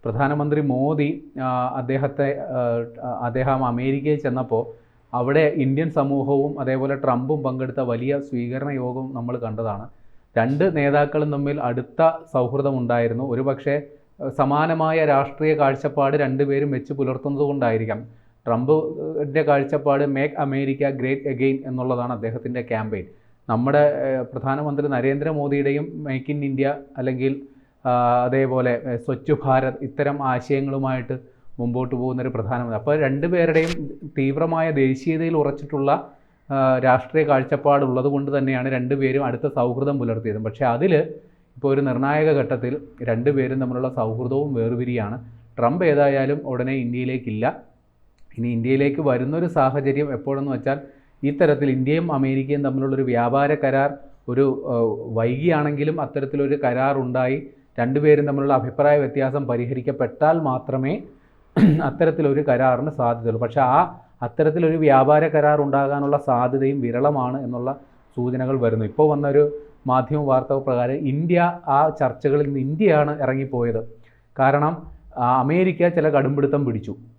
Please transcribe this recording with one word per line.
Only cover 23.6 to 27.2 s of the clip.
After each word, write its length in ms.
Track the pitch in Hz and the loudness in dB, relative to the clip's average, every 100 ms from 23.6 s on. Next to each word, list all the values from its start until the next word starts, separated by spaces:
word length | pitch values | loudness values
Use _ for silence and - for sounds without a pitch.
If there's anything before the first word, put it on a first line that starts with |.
| 131 147 147 139 | 2 4 4 2
ഏ, 180 | 135 131 | -2 -2
പ്രധാനമന്ത്രി 680 | 127 135 131 135 151 143 143 | -4 -6 -4 -4 -2 -2 -2
നരേന്ദ്രമോദിയുടെയും 1200 | 131 131 139 151 151 143 143 139 143 156 160 147 | 0 0 0 -2 -2 -2 0 0 -2 -4 -8 -6
"Make 260 | 131 135 147 | -6 -4 -4
in 160 | 143 | -4
India" 200 | 135 139 147 - - | 0 0 -2 -10 -6
അല്ലെങ്കിൽ, 440 | 127 127 | -4 -2